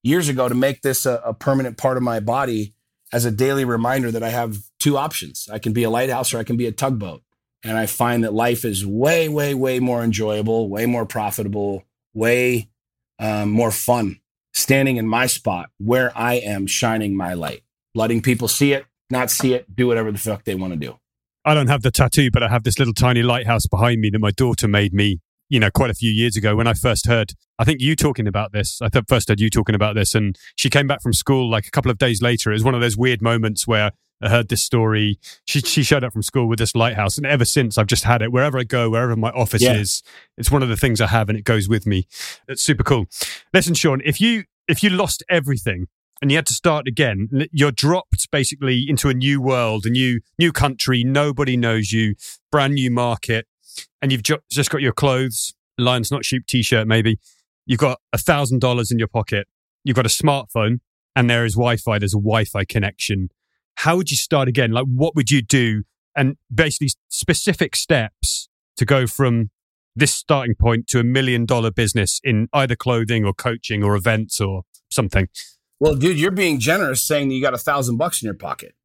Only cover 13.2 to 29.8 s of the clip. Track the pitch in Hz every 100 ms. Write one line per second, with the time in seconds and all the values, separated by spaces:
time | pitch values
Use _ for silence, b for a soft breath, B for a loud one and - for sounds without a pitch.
13.2 | 110 104 104 107 117 101 - 120 104 92
14.2 | _ _ _ - - 135 135 123 110 117
15.2 | 127 - - 90 78 _ 104 127 123 -
16.2 | 117 123 104 101 95 - 117 110 104 98
17.2 | 90 90 73 60 _ _ _ - 113 117
18.2 | 131 120 117 - 143 139 - _ _ 127
19.2 | 123 - 131 123 - 95 123 117 110 101
20.2 | 107 101 - 95 92 82 65 - _ _
21.2 | _ _ 151 151 127 143 123 - 131 -
22.2 | 131 123 117 120 113 - 127 107 123 120
23.2 | 120 120 117 113 - 92 120 117 107 110
24.2 | 104 98 127 113 110 104 104 98 104 87
25.2 | _ _ _ 135 104 - 127 - 113 107
26.2 | 117 107 104 107 117 113 127 107 - 117
27.2 | 107 - _ - 120 143 131 156 151 127
28.2 | 107 101 104 104 - - 113 127 107 123
29.2 | - 104 110 117 104 107